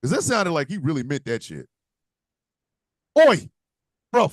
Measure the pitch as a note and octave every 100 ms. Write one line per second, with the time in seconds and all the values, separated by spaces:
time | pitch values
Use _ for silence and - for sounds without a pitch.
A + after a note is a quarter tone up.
0 | B2 A#3+ F4+ B3 F#3+ E3 C#3 G3 C#3 D#3
1 | B2 C#3+ C3+ A#2 - D#2 B1+ _ _ _
2 | _ _ _ _ _ _ _ _ _ _
3 | _ - D#4 G3 G#2+ _ _ _ _ _
4 | _ A#3+ A3